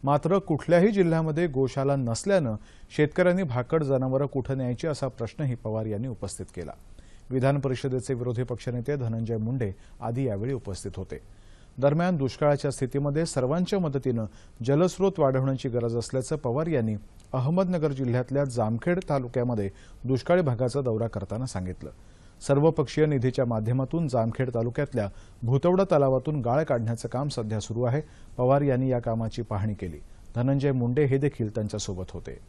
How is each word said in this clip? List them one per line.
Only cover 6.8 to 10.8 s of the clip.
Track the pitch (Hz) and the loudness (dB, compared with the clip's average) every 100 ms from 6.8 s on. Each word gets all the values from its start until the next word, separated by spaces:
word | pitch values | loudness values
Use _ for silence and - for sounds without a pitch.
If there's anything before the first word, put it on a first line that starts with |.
| - - - - - | -20 -20 -20 -20 -4
विधान | 131 123 143 | 0 2 2
परिषदेचे | 135 127 139 127 - | 0 -2 -2 -4 -2
विरोधी | 127 120 120 | -4 -2 -2
पक्षनेते | 123 117 - 123 117 143 | -4 -4 -6 -6 -4 -2
धनंजय | 120 113 113 113 | -2 -2 -2 -2
मुंडे | 110 131 110 90 - - | -2 -2 -4 -6 -14 -10
आदी | 113 117 | -6 -2
यावेळी | 135 101 113 | -2 -2 -4
उपस्थित | 135 107 92 | -4 -6 -8